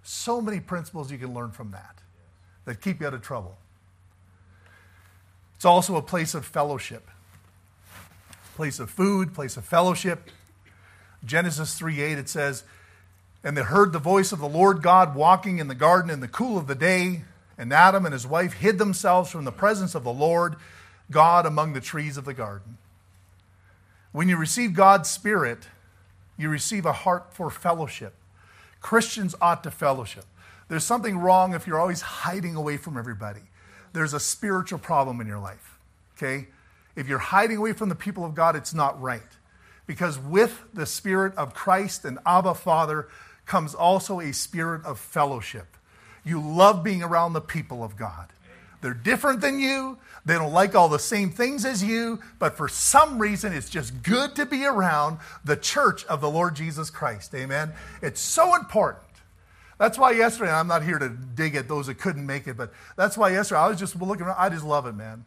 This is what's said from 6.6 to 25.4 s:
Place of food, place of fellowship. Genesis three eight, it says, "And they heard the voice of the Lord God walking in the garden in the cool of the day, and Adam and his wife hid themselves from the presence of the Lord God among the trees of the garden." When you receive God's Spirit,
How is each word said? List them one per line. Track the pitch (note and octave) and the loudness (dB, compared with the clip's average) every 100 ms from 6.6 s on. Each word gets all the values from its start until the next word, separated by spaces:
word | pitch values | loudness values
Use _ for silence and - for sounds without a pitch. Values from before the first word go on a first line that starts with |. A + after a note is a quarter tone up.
| D3 C3+ - A2+ - - _ - _ _ _ _ _ - - - _ - - - | -2 -4 -10 -16 -20 -20 _ -20 _ _ _ _ _ -20 -20 -20 _ -20 -20 -8
Place | D3+ C3+ | -8 -6
of | A2+ | -10
food, | - F#3+ G3 F3+ - | 0 0 2 -2 -6
place | C3 - | -10 -10
of | - | 0
fellowship. | E3+ F#3 F3+ F#3 E3+ - - _ _ _ _ _ - _ _ | 2 4 0 -2 -6 -10 -20 _ _ _ _ _ -20 _ _
Genesis | A2+ D#3 F3 D3 D#3 - | -2 0 0 -4 -6 -6
three | D#3+ D3 | -6 -4
eight, | D3 D3 | -4 -4
it | B2 | -6
says, | D3+ C#3+ B2+ - - - _ _ _ _ _ | -2 -2 -4 -14 -20 -20 _ _ _ _ _
"And | C#3+ C#3+ | -6 -4
they | |
heard | A2 F3 G3+ | 2 4 4
the | E3 | 2
voice | D3 G3 F#3+ | 2 2 2
of | F3+ | -4
the | D3 | -4
Lord | D#3+ G3 F3+ | 4 4 6
God | F3 F#3 F3 | 6 8 6
walking | C3+ D#3 F#3 G3+ F3+ | 4 6 6 4 -4
in | C#3+ | -4
the | B2+ | 2
garden | D3+ F3+ E3+ | 6 6 2
in | D3 | -6
the | B2 | -8
cool | - B3 G3+ | -4 -2 -2
of | C#3 | -4
the | C3+ | 0
day, | E3+ F#3 F3+ F3 - _ _ - | 2 2 0 -4 -10 _ _ -12
and | A#2+ | 2
Adam | D3 F#3 G3 | 8 8 8
and | F3 | 0
his | C3+ B2 | -4 -2
wife | D#3+ F3+ | -2 -2
hid | F#2 F#3+ F#3+ | 2 2 2
themselves | G#3 F3+ G3 F3+ F3 | 0 0 4 4 2
from | E3+ C3+ | -6 -8
the | |
presence | - G3+ G#3+ F#3 | 0 0 2 -4
of | D#3+ | -4
the | A#2+ | -6
Lord | B2 D#3 E3+ E3+ D3+ - - - _ _ | 0 2 2 0 -4 -16 -20 -20 _ _
God | D3+ E3 F3 E3 | 6 8 8 4
among | D3+ D#3 | 0 -2
the | C#3 | -4
trees | - D#3+ D3+ C#3 | -8 -8 -8 -8
of | C3+ | -10
the | |
garden." | B2+ G#2+ G2+ G#2+ A#2 _ _ _ _ _ _ _ _ _ _ _ _ _ | -8 -10 -10 -16 -20 _ _ _ _ _ _ _ _ _ _ _ _ _
When | C#3+ F3+ | -2 0
you | F3 | 2
receive | D#3 B3 A#3+ | 0 -2 -2
God's | E3+ F#3+ G3 D3 | 6 8 8 4
Spirit, | - G#3 G#3 | -4 0 0